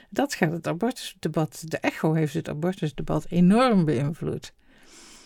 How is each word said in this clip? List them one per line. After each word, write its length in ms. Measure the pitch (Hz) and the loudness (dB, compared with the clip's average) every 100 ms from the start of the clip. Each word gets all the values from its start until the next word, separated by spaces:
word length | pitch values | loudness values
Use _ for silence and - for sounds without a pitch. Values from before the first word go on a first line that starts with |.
| - | -12
Dat 240 | - 277 | -4 -2
gaat 180 | - 165 | 0 0
het 160 | 165 - | 0 -4
abortusdebat, 960 | 160 233 - - - 175 160 156 - 160 | -2 -2 -4 -10 -8 -4 -2 -2 -6 -8
de 120 | 160 | -4
echo 360 | 285 - 160 | -4 -2 0
heeft 200 | 160 151 | 2 0
het 160 | - - | -2 -6
abortusdebat 760 | 147 175 185 151 - 156 156 - | -4 -4 -2 -6 -6 -4 -4 -2
enorm 560 | 175 180 220 254 196 156 | 4 6 6 6 4 4
beïnvloed. 680 | 117 143 - 151 151 - _ _ _ - - - - | 2 0 -4 -6 -6 -10 _ _ _ -20 -20 -20 -20